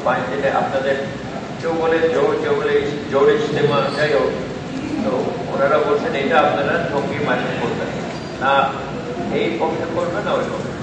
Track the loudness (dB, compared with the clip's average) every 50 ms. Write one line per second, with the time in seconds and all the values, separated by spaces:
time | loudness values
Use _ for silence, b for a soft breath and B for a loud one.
0 | 2 0 0 0 0 -2 -4 0 0 2 2 2 0 0 0 0 0 0 0 0
1 | -2 -4 -6 -8 -8 -8 -8 -8 -8 -8 -8 -6 -2 -2 0 0 2 2 2 4
2 | 4 4 4 4 2 2 2 0 0 0 0 2 2 2 2 2 2 0 -4 -4
3 | -6 0 2 6 6 6 6 4 2 0 0 2 2 4 4 2 2 0 0 0
4 | 0 2 2 2 2 2 0 -2 -4 -6 -6 -8 -8 -8 -6 -6 -4 -4 -4 -2
5 | -2 0 0 0 -2 -2 -4 -4 -6 -4 0 2 2 4 4 4 4 4 2 2
6 | 2 0 0 0 0 2 4 4 4 4 2 2 0 0 0 0 0 0 -2 -2
7 | -2 -2 -2 -2 -2 0 0 -2 -2 -2 -4 -2 -2 -2 -2 -2 -4 -4 -4 -6
8 | -6 -6 -6 -8 -8 -10 -8 -2 0 2 4 4 2 2 0 -4 -6 -6 -8 -8
9 | -6 -6 -6 -6 -4 -2 0 0 0 0 0 0 -2 -2 -2 -2 -4 -4 -2 -2
10 | -2 -2 -2 -4 -2 -2 -2 -2 -2 -2 -4 -6 -6 -6 -8 -8